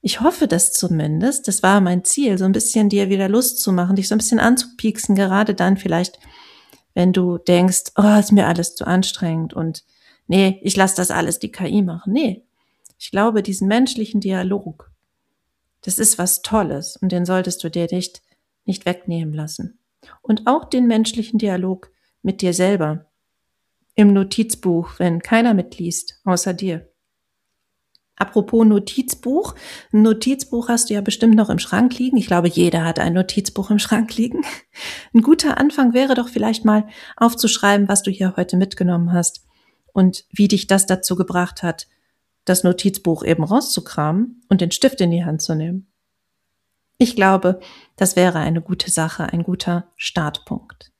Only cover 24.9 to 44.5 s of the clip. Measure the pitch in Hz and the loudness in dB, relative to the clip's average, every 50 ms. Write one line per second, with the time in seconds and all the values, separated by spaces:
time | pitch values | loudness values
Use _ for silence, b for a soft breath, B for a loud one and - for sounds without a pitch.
24.9 | - - 180 175 170 170 - - 233 226 233 240 220 190 175 - - - 175 170 | -6 -4 -2 -2 -2 -2 -2 0 2 2 4 4 2 2 0 -4 -10 -10 -8 -8
25.9 | 180 - - - - _ _ 196 185 175 - 196 180 165 190 190 165 165 - _ | -8 -8 -10 -12 -18 _ _ -2 -2 0 -2 -4 -6 -4 -4 -6 -6 -6 -10 _
26.9 | _ _ _ _ _ _ _ _ _ _ _ _ _ _ _ _ _ _ _ _ | _ _ _ _ _ _ _ _ _ _ _ _ _ _ _ _ _ _ _ _
27.9 | _ _ _ _ _ _ 202 - - 214 196 214 - 226 226 220 214 196 202 - | _ _ _ _ _ _ -8 -2 -2 -2 -2 2 2 4 6 6 4 4 0 -2
28.9 | - - 254 254 - - - 247 269 330 403 - - B B B B B B B | -6 -6 -4 -4 -6 -8 -6 -2 -2 -2 -2 -4 -10 B B B B B B B
29.9 | - 214 214 220 220 220 220 254 269 262 - - - 233 233 240 233 233 233 - | 4 6 6 6 4 2 0 -2 -2 -2 -4 -6 -6 -6 -2 0 0 -2 0 -2
30.9 | 214 208 202 214 208 - 226 226 214 214 214 208 - 170 - - - 190 240 247 | -4 -4 -2 -4 -2 2 4 6 6 6 4 2 0 -4 -2 -2 0 2 2 2
31.9 | 247 - 247 262 262 240 185 - 190 175 170 175 170 170 175 175 165 170 160 165 | 0 -2 -4 0 0 0 0 2 0 2 2 2 2 2 2 2 2 0 -2 -2
32.9 | 160 - - 170 170 185 185 - - 208 190 - - - 196 - 214 208 - - | -2 -2 -2 0 2 0 0 0 -2 -4 -4 -4 -6 -6 -2 0 0 0 2 0
33.9 | 226 240 226 226 - - 226 247 - - 294 - - - _ _ B B B B | 0 0 0 -2 -2 -4 -4 -2 -2 -4 -6 -6 -8 -14 _ _ B B B B
34.9 | B B B B B 233 220 277 320 339 - 302 - - 269 294 294 - 269 240 | B B B B B 4 6 6 4 4 4 -2 0 2 0 0 2 2 2 2
35.9 | 233 247 269 269 262 240 240 240 - 226 208 220 220 226 - 220 208 214 214 214 | 4 2 2 2 2 0 0 -4 -4 -2 -2 -2 -2 0 2 2 2 2 2 -2
36.9 | B B B B B B 233 233 233 233 - 220 - - - 202 202 202 202 196 | B B B B B B 2 2 2 2 0 0 0 2 2 2 4 4 4 2
37.9 | 202 202 - 196 185 - 190 185 185 - 180 180 - 180 190 196 - - 185 180 | 0 0 0 -2 -4 0 -2 -2 0 -2 -4 0 2 0 0 0 -2 -2 0 0
38.9 | 175 170 170 170 175 175 175 - - - _ _ _ _ _ _ _ _ _ _ | 2 0 0 0 0 0 0 -2 -4 -8 _ _ _ _ _ _ _ _ _ _
39.9 | _ 196 185 185 185 - _ _ - - 202 196 214 190 - - 196 196 185 - | _ 4 4 4 2 0 _ _ 0 2 2 4 4 0 2 0 0 0 2 0
40.9 | 190 185 - - 185 180 180 - 180 180 180 180 - - - 175 160 - - _ | -2 -2 -2 -4 -2 -2 -2 -2 0 -2 -2 -2 -6 -6 -6 -6 -6 -6 -12 _
41.9 | _ _ _ _ _ _ _ _ _ _ _ - 185 180 - 180 180 180 - 202 | _ _ _ _ _ _ _ _ _ _ _ -2 0 2 2 0 0 2 0 -2
42.9 | 190 - _ 170 165 156 - - 165 165 156 165 202 262 - - - - - - | -2 -2 _ -4 -4 -2 0 -2 0 0 0 0 0 -2 0 -2 -6 -6 -8 -8
43.9 | - - 147 151 160 190 233 240 - _ _ _ | -6 -4 -2 0 0 0 -2 -4 -6 _ _ _